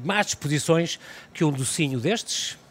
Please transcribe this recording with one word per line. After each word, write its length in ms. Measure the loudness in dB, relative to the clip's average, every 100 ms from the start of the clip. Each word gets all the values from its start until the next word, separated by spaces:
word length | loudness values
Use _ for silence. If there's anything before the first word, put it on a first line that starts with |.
más 220 | 0 0 0
disposições 720 | -2 0 0 4 4 2 -4 -10 -18 -12
que 80 | 0 2
um 60 |
docinho 460 | 2 -2 0 0 0
destes 580 | 0 0 -2 -4 -4 -8 -18